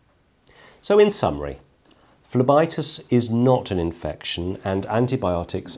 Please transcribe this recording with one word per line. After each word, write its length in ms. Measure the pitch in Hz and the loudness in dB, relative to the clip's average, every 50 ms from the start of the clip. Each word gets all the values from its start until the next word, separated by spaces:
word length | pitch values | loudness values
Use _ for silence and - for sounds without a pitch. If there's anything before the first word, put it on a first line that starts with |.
| _ _ _ _ _ _ _ _ _ _ - - - - - _ | _ _ _ _ _ _ _ _ _ _ -20 -20 -20 -20 -20 _
So 160 | - - 202 214 | -2 2 6 6
in 140 | 208 208 | 6 6
summary, 480 | 202 - - 87 76 71 73 71 67 - - _ _ _ _ _ _ _ _ _ _ _ _ _ | 4 2 -2 -2 -2 -4 -6 -8 -10 -12 -16 _ _ _ _ _ _ _ _ _ _ _ _ _
phlebitis 760 | - 123 127 127 143 151 165 165 - 160 147 - - - - - | 0 2 4 4 4 4 4 2 0 -4 -6 -4 -6 -8 -4 0
is 180 | 127 120 110 110 | 0 0 2 2
not 400 | 113 117 123 131 127 123 - - | 0 2 4 4 4 2 2 -2
an 80 | 98 90 | -2 -2
infection 800 | 82 82 80 - - 76 76 - - - - 85 85 92 98 - - | -2 -2 -4 -6 -8 -8 -8 -8 -8 -8 -8 -6 -6 -6 -6 -6 -6
and 220 | 98 95 98 95 - | -4 -4 -4 -4 -2
antibiotics 920 | 107 113 127 123 131 - 101 90 90 85 85 - - 95 - - - | -2 0 0 0 -2 -2 -2 -2 -2 -2 -4 -6 -6 -8 -8 -10 -14